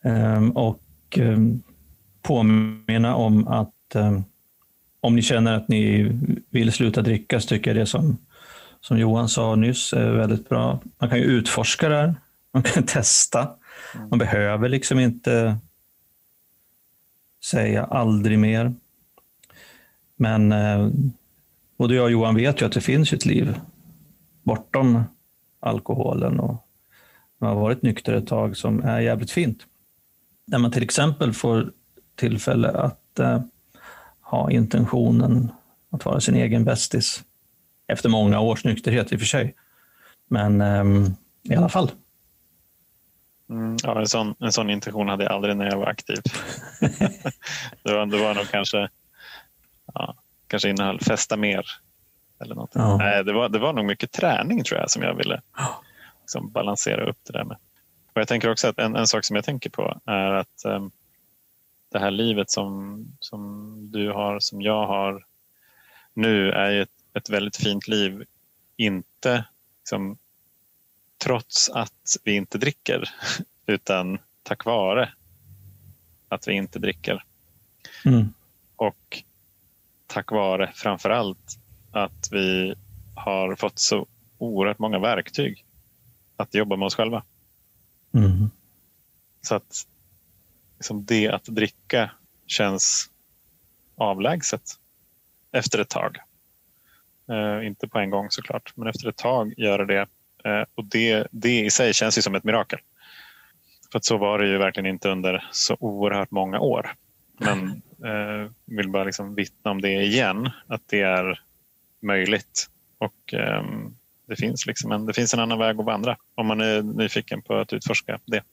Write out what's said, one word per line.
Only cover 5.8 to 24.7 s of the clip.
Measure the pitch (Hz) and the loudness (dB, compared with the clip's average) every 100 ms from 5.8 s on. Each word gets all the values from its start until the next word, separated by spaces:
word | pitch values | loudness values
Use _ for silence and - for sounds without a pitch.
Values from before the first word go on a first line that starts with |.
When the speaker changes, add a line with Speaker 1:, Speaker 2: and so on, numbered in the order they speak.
| 107 104 107 117 143 - - | 4 4 2 0 0 -2 -2
Speaker 1:
vill | 127 113 | 0 2
sluta | - 117 110 | 2 2 2
dricka | 113 107 - 123 | 2 0 0 -2
så | - | 0
tycker | 107 - 110 | 0 2 2
jag | |
det | 107 | 2
som, | - 160 - _ - - - - - | 2 2 0 _ -20 -20 -20 -20 -20
som | - 113 | 0 2
Johan | 113 113 117 | 4 2 2
sa | - 113 110 | 0 2 4
nyss | 113 123 - | 4 2 -2
är | 120 113 | 0 2
väldigt | 113 110 110 - | 2 2 0 0
bra. | 120 120 131 - - | 0 0 -2 -6 -4
Man | 120 | 0
kan | 123 | 2
ju | 127 | 4
utforska | 123 110 - 117 - 156 | 4 2 0 0 2 2
det | 147 | 4
här. | 156 160 _ _ _ | 2 0 _ _ _
Man | 120 | 0
kan | 117 175 | 2 2
<laughs> | - | 2
testa. | 143 117 - - 123 - - - - - - | 0 2 2 2 0 -2 -8 -20 -20 -16 -14
Speaker 2:
Mm. | 107 | 0
Speaker 1:
Man | 120 | 2
behöver | 113 107 104 107 123 | 4 2 2 2 2
liksom | 135 - 131 | 0 2 4
inte | 127 120 - 120 113 107 - _ _ _ _ _ _ _ _ _ _ _ _ _ _ _ _ _ - | 4 2 2 2 4 0 -4 _ _ _ _ _ _ _ _ _ _ _ _ _ _ _ _ _ -2
säga | 131 110 107 - | 0 2 0 0
aldrig | 135 113 107 107 110 | 0 2 4 4 4
mer. | 107 110 120 123 _ _ _ _ _ _ _ - - - _ _ _ _ | 4 4 0 -4 _ _ _ _ _ _ _ -20 -20 -20 _ _ _ _
Men, | 110 110 107 | 0 4 4
eh, | 107 104 101 104 135 139 - _ _ _ _ _ _ | 4 2 2 2 2 0 -2 _ _ _ _ _ _
både | 123 127 | 2 4
jag | |
och | 120 | 4
Johan | 117 110 110 | 4 4 4
vet | 131 143 | 4 2
ju | 113 | 0
att | |
det | - | 0
finns | - 135 151 | 2 2 2
ett | - - | 2 2
liv | - - 113 - - - - - _ _ _ | 2 2 -2 -8 -20 -20 -20 -20 _ _ _
bortom | - 110 - | -2 -2 -2